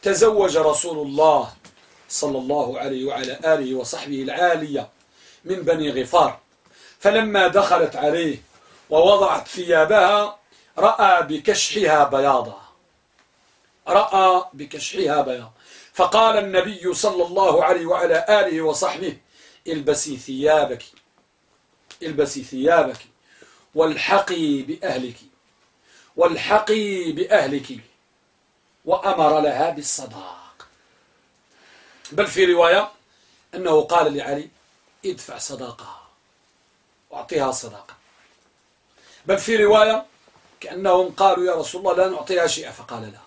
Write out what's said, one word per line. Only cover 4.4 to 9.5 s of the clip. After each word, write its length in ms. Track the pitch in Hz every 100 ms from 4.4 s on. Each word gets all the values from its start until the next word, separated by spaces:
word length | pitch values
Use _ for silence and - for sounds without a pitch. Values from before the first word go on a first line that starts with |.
| 175 165 151 139 - _ _ _ _ _ 165
من 100 | 185
بني 480 | 170 160 151 127
غفار، 360 | 123 170 139 - _ _ _ _ - _
فلما 480 | 202 214 220 202 180
دخلت 480 | 190 196 175 160 143
عليه 460 | 147 165 165 123 _ _ _ _ _
ووضعت 580 | 156 180 208 - 156
ثيابها 920 | -